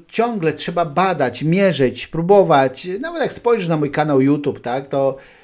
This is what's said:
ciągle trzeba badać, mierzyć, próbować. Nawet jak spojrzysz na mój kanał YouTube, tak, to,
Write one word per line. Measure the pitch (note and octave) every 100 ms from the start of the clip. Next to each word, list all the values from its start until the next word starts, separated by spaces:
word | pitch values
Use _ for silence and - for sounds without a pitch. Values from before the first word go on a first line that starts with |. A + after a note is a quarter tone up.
| -
ciągle | - A#3+ A3 D#3+
trzeba | D3+ - F3
badać, | E3 C#3+ F#3+ E3 B2+ -
mierzyć, | D3 F#3 G3 C#3 B2+ - -
próbować. | D#3+ E3+ G3+ E3+ C#3+ C3 C3+ F3+ G3
Nawet | D#4+ E4+
jak | A#3
spojrzysz | - A#3 A3+ E3+
na | D#3+
mój | D3
kanał | D3 D3+ C3+
YouTube, | C3+ D3 C#3+ -
tak, | A#2+ C3 C#3
to, | C#3+ C3+ C3+ - _